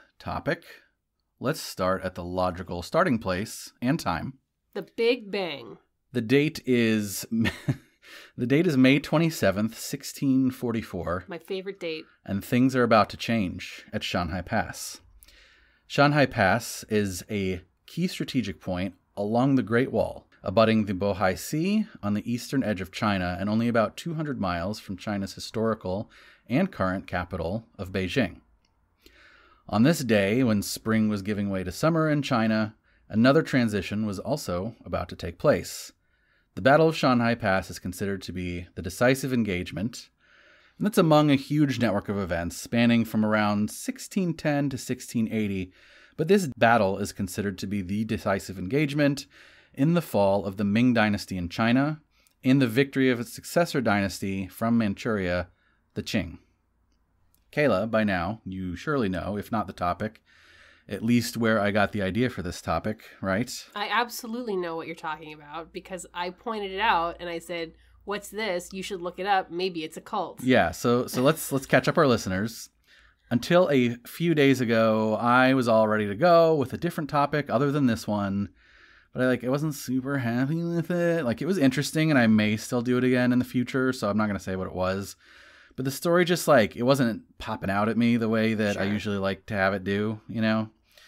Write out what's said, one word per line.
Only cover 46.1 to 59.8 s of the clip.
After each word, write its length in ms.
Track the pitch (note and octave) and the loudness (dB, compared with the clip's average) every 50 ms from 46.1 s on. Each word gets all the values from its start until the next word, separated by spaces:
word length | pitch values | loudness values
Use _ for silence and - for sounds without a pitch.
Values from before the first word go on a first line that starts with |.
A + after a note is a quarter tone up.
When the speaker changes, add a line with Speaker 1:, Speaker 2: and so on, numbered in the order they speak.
| _ - | _ -4
Speaker 1:
but 100 | D#3 D#3 | 0 2
this 200 | G3 G#3 F#3 C3+ - - | 2 2 2 0 0 2
battle 400 | B2 A2+ A#2 A2+ G2+ F#2+ G2 F#2+ | 4 6 6 6 4 2 0 -2
is 160 | G2+ - - | -4 -6 -6
considered 440 | - G2+ F#2 - - G2 G2+ F#2+ - | -6 -6 -6 -4 -4 -4 -4 -4 -6
to 80 | - F#2+ | -6 -6
be 140 | G2+ G2+ | -6 -6
the 220 | F2+ F2 G2+ G#2+ A2+ | -4 -4 -4 -4 -4
decisive 560 | G#2+ A2+ - - G#2+ G2 G2 - - F2+ F#2+ | -4 -4 -4 -2 0 -2 -2 -2 -6 -10 -8
engagement 680 | F2+ F#2 B2 D3 D#3 C#3 C#3+ D3+ C#3+ C#3 C#3+ C3+ - - _ - - - - - _ _ _ | -6 -2 0 0 0 0 0 2 2 2 2 0 -6 -14 _ -20 -20 -20 -20 -20 _ _ _
in 200 | - C3+ D#3+ F3 | 2 2 4 4
the 80 | F3 | 2
fall 440 | - - - G2+ G2+ G2 G2 G2+ F2 | 2 2 2 4 4 4 4 2 0
of 120 | G2+ F#2+ G2+ | -2 -4 -2
the 80 | G#2 | 0
Ming 280 | G2+ G2+ A2+ B2 B2+ A#2 | 2 2 4 4 4 4
Dynasty 440 | A2+ G#2+ G#2+ G2+ G2+ - - F#2+ F2+ | 4 4 2 2 -2 -4 -6 -6 -6
in 100 | F2 E2+ | -6 -4
China 540 | - - A2+ A2+ A#2+ C3 C#3 D3+ D#3 D3+ _ _ _ _ _ _ _ _ - | -2 0 2 2 2 2 2 0 -2 -6 _ _ _ _ _ _ _ _ 2
and 180 | C3 C3 C#3 | 4 4 6
the 60 | C3 A2+ | 4 4
victory 420 | G#2+ C3+ C#3+ C#3 - C3+ C3 C3 | 4 2 0 2 2 2 4 4
of 120 | B2 A2+ | 2 2
its 100 | A#2+ - | -2 -6
successor 480 | - - - - - E3+ E3+ D#3+ - D3 | -10 -14 -10 -2 0 0 2 2 0 0
dynasty 680 | A#2 A2+ G2+ G2+ G2 F#2+ - - G#2+ G2 F#2+ G2 F#2+ F2+ | 2 2 2 2 2 0 -2 -4 -4 -4 -4 -4 -6 -8
from 300 | - - A2+ A#2 A#2 A#2 | -6 -4 0 2 2 2
Manchuria, 720 | A2+ G2+ G2 - - B2 A2 G2+ F#2 F2 F2 F2+ F2 - _ _ _ _ _ _ _ _ - | 2 0 -2 -2 -4 -2 -2 0 0 0 -2 -2 -4 -6 _ _ _ _ _ _ _ _ -10
the 100 | A2 G#2+ | -8 -6
Qing. 360 | - - G#2+ E2+ D#2 - - _ _ _ _ _ _ _ _ _ _ _ _ _ _ _ _ _ _ _ _ _ _ | -4 -2 -4 -4 -4 -8 -16 _ _ _ _ _ _ _ _ _ _ _ _ _ _ _ _ _ _ _ _ _ _
Kayla, 380 | - D3 D3+ C3+ G2+ F#2 G#2+ A2+ | -2 2 2 4 4 2 2 0
by 140 | A2 A2 G#2+ | 2 2 2
now, 380 | G#2 F#2+ F2 E2+ F#2+ A2 A2 - | 2 2 0 -2 -2 -4 -6 -8
you 300 | F#2+ F#2+ F#2 F#2 F2+ F2 | -10 -8 -6 -6 -6 -6
surely 340 | - - D#3 D3 C3+ A2+ F#2+ | -6 -6 -4 -2 0 0 0
know, 280 | F2+ E2 E2 F2+ G#2 G#2 | -2 -2 -4 -4 -4 -6
if 140 | F#2+ - | -6 -4
not 160 | A2+ G#2+ G2 G2 | -2 -4 -4 -4
the 60 | - | -6
topic, 500 | - | -4